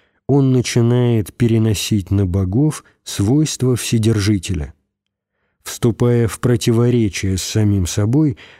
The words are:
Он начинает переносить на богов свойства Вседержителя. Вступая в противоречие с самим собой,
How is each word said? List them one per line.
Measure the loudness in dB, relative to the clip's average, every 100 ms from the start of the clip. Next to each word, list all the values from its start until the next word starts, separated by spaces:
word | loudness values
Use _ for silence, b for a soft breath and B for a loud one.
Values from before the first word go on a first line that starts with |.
| _ _ 0
Он | 2 2
начинает | 2 0 0 2 2 2 0 -2
переносить | -2 0 2 2 0 -2 -2 0
на | 0 0
богов | 0 0 0 0 -2 b b
свойства | -10 -4 0 2 0 -2 -2 -2
Вседержителя. | -2 0 2 2 0 -2 -2 -6 -8 -14 _ _ _ _ _ _ _ _
Вступая | -16 -2 -2 2 2 2 0
в | -2
противоречие | -2 0 2 2 2 2 0 -2 -4 -4
с |
самим | -2 0 2 0 -2
собой, | -2 0 0 0 B B B